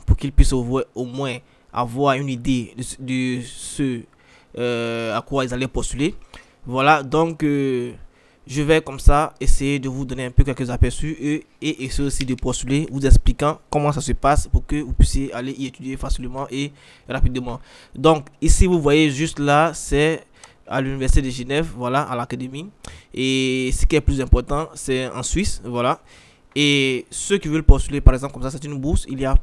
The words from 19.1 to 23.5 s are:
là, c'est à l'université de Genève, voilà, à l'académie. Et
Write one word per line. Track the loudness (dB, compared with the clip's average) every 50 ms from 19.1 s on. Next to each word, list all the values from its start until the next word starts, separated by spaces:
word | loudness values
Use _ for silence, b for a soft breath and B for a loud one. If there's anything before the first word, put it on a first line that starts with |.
| 0 -2 -4 -4 -4 -2
là, | 0 2 2 2 2 0 -2
c'est | -6 -8 -2 0 0 0 0 -2 -4 -8 _ _ B B B B B B -8
à | -6 -4
l'université | -4 -4 -4 -2 2 4 4 4 4
de | 2
Genève, | -4 -6 -6 -4 -2 -2 -2 -4 -6
voilà, | -8 -6 -2 -2 -2 -2
à | -2 -4
l'académie. | -6 -6 -6 -8 -10 -10 -10 -12 -12 -14 -16 -18 _ B B B B B B
Et | B -2 -2 0 0 0 0 0